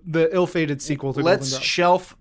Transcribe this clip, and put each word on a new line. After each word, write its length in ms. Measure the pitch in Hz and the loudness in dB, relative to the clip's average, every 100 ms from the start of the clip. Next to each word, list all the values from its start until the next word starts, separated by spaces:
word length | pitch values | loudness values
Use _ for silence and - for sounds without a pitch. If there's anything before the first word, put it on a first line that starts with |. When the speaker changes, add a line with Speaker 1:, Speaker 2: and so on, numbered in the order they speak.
| 175 | -2
Speaker 1:
the 280 | 165 160 | 0 2
ill-fated 480 | 185 175 175 151 139 | 2 0 0 -2 -4
sequel 300 | - 139 139 | -4 -4 -4
to 60 | 120 | 0
Speaker 2:
Let's 260 | 165 185 135 | 2 2 0
Speaker 1:
Golden 60 | 131 | -4
Girls. 60 | |
Speaker 2:
shelf 520 | - - 175 185 - - | -2 2 4 2 0 -14